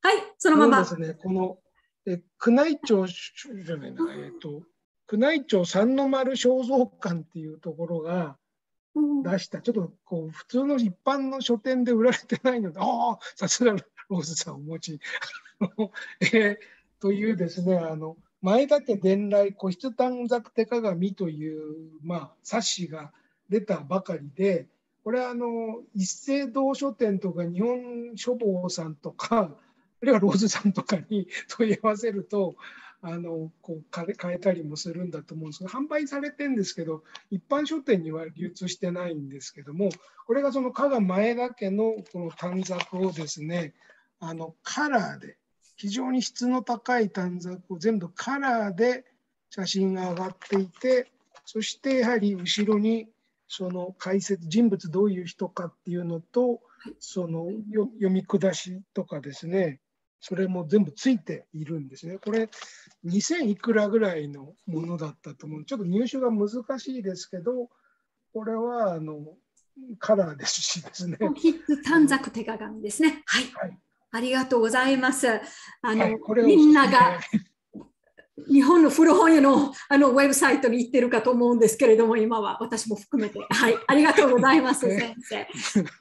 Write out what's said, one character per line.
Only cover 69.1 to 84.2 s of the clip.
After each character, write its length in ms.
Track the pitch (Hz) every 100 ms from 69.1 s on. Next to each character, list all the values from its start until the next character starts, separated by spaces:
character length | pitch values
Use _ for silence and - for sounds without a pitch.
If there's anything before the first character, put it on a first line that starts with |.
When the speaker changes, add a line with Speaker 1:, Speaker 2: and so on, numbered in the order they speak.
| 151 151 170 _ _ _ - 262 214
Speaker 2:
カ 180 | - 208
ラ 180 | 175
ー 20 | 143
で 80 |
す 160 | 117 -
し 220 | - 180
で 100 | -
す 160 | - 175
ね。 80 | 151
Speaker 1:
個 180 | 214
室 480 | 294 330 - - 285
短 260 | - 320 294
冊 220 | 269 262
手 120 | 226
鏡 380 | 220 220 214 220
で 80 | 214
す 120 | -
ね。 200 | 320 - -
は 140 | -
い。 40 | 262
Speaker 2:
は 120 | - 180
い。 100 | - _ _ _
Speaker 1:
あ 100 | 226
り 120 | 247
が 140 | 262 254
と 120 | 254
う 20 |
ご 100 | 226
ざ 180 | 254 262
い 80 | 269
ま 160 | 254
す。 160 | 269 254 220 - - - -
あ 120 | 240
の、 60 | 220
Speaker 2:
は 80 | 208
い、 80 | 220
こ 160 | -
れ 80 | 220
を 40 | 247
Speaker 1:
み 200 | 370 302
ん 60 |
な 180 | 302 269
が、 280 | 262 240 175
Speaker 2:
お 40 |
す 60 | -
す 60 | 214
め。 60 | - _ _ - - _ _ _ - - -
Speaker 1:
日 80 | 277
本 200 | 262 349
の 80 | 302
古 240 | - 330
本 200 | 359 330
屋 60 | 320
の、 320 | 277 262 - - -
あ 100 | 277
の、 120 | 285
ウ 60 | 254
ェ 120 | 277
ブ 60 |
サ 180 | 269 302
イ 80 | 247
ト 80 | 254
に 100 | 240
行 100 | 240
っ 20 |
て 100 | 262
る 100 | 240
か 100 | 240
と 80 | 233
思 200 | 240 240
う 60 | 240
ん 20 |
で 100 | 220
す 80 | -
け 100 | 262
れ 100 | 220
ど 100 | 226
も、 100 | 226
今 240 | 220 226
は 180 | 202 190
私 280 | 233 220 226
も 80 | 208
含 260 | - 269
め 60 | 208
て。 100 | 208 -
は 200 | - 247
い。 60 | 226 -
あ 80 |
り 100 | 277
が 100 | 302
と 120 | 320